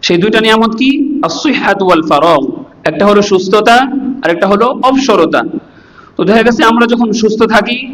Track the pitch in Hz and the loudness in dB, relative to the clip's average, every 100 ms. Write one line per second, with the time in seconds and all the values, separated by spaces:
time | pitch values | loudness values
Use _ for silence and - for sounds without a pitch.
0 | - 175 202 220 226 220 226 220 262 277 | -2 0 2 0 2 2 0 0 0 0
1 | - - 165 - 311 247 - 196 190 170 | -2 -2 -4 -4 -4 -2 -2 0 2 0
2 | 156 147 160 156 135 - - - - 160 | 2 0 2 2 0 -8 -14 -8 -8 0
3 | 202 208 202 190 190 214 214 233 262 277 | 2 2 2 0 0 0 4 2 2 -4
4 | - - 160 170 190 202 233 262 254 269 | -6 -6 -4 -2 0 0 0 0 0 0
5 | 269 196 160 143 113 - - - - - | 0 2 2 0 -4 -8 -12 -20 -20 -20
6 | - - 180 220 226 240 226 233 233 233 | -20 -6 0 2 2 2 2 2 0 0
7 | 233 208 220 214 226 220 202 240 262 | 0 0 0 0 0 0 0 -6 -8